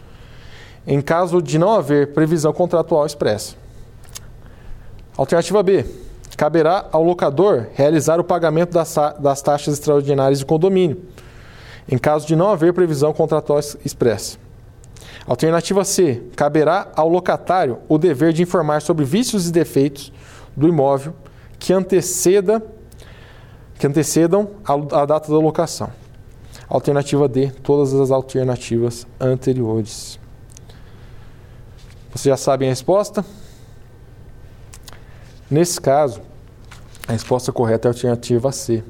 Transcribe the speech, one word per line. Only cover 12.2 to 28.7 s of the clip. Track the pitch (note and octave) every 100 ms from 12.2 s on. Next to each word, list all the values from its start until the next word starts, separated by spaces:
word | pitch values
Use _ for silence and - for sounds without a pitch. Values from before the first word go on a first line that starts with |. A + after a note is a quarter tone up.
| D3
de | D#3+
não | G3
haver | F#3 E3
previsão | F3 F3 C#3+ D3+
contratual | D#3 D#3 D#3 D3 D3
ex-, | D3 -
expressa. | C#3+ - A#2+ G2+ - - - - - - - - - - -
Alternativa | B2 D#3+ E3+ D#3+ G3
C, | F#3 - E3 A2+ - -
caberá | D3 D#3 D3 F#3 -
ao | - D#3+
locatário | F3 F3 D#3+ - F#3 D3 A2+ -
o | D#3
dever | F3+ B2+ D#3+
de | D#3+
informar | F3 F#3 D3+ D3+
sobre | D3+ E3 C3+
vícios | F#3 B3 G#3 F3
e |
defeitos | E3+ D3+ C#3 C#3+ D3 - - - - -
do | - D#3
imóvel | E3 C3+ C#3 D3 - - - - -
que | -
anteceda, | F#3 F#3 F#3 - - F3 G3+ F#3 A3 A3 - - - - - - - - - - -
que | C#3+
antecedam | D#3+ C#3+ D#3 E3 F#3+ G#3 -
a, | - C#3+ C#3+ D3
a | C#3+
data | D3+ D3+
da | D3+
locação. | D#3 D3+ D#3+ - G#2+ - - - - - - - -
Alternativa | C3+ D3+ C#3+ C#3 C#3+ C#3+
D, | B2 C#3 -
todas | - C#3+ C#3
as | C3+ C3
alternativas | C3+ B2+ C3 B2+ A#2+ -